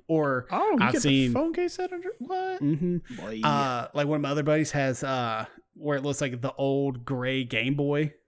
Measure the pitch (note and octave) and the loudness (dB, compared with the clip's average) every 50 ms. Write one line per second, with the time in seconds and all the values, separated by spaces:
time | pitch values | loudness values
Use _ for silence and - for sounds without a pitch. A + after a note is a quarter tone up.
0 | - - E3 D#3 D3+ C#3 C3 B2+ A#2+ - - C4+ F#4+ A4 F4 A#3+ - - - - | -4 0 2 2 2 2 0 0 -2 -2 -2 0 2 2 4 4 4 4 4 4
1 | - C#3+ C3+ C3+ C3 B2 A#2 C4 D#4 E4 D#4+ F4 F4+ E4+ - - F#4 F#4 F#4 E4+ | 4 4 4 4 4 4 2 2 0 0 0 0 -2 -2 -2 -4 -6 -6 -6 -8
2 | F#4 F#4 - - A#3+ E4+ F#4 F#4 F#4 F#4+ F#4 F#4 C#3+ C#3+ D#3+ C#3+ F3+ F3 F3 E3 | -8 -8 -8 -8 -8 -6 -4 -4 -4 -4 -4 -2 0 0 0 0 0 0 -2 -2
3 | - - A#3+ F#3 - G#3 A2+ A2 A2 D3+ D3 C#3 C#3 C3 B2 A#2+ A#2 - - D3 | -4 -6 -12 -12 -10 -8 -6 -2 0 0 2 2 0 0 -2 -4 -6 -4 -2 -2
4 | D3 C#3+ D3+ D3 D3 C#3 D3 D3+ C#3+ D3+ D3+ D#3 D3+ - - C#3+ C3+ C3+ B2+ - | 0 0 0 0 0 0 0 0 2 2 2 2 2 0 0 0 0 0 0 -2
5 | D3 C3+ C3 B2+ A#2+ A#2 A2+ A2 A#2 - - - _ _ _ - D3+ D3 D3 C3+ | -2 -2 -2 -2 0 -2 -2 -4 -6 -8 -12 -20 _ _ _ -8 -4 -2 -2 0
6 | C3+ D3 C3+ - D3 C3 B2 A#2+ B2 C3+ - - C#3 C#3 C3+ C#3 C#3 C#3 C3 A#2+ | 0 -2 -2 0 -2 -2 -2 -2 -4 -4 -2 0 0 2 2 2 2 0 -2 -4
7 | A#2+ - C3+ B2 B2 C3 C3 C3 B2+ A#2 B2 A2+ A#2 C3+ D3 C#3+ C#3+ C#3+ C#3+ D3 | -4 -4 -2 -2 0 0 0 0 -2 0 0 0 0 0 0 0 2 2 2 2
8 | D#3 D3+ - _ - | 0 0 -2 _ -6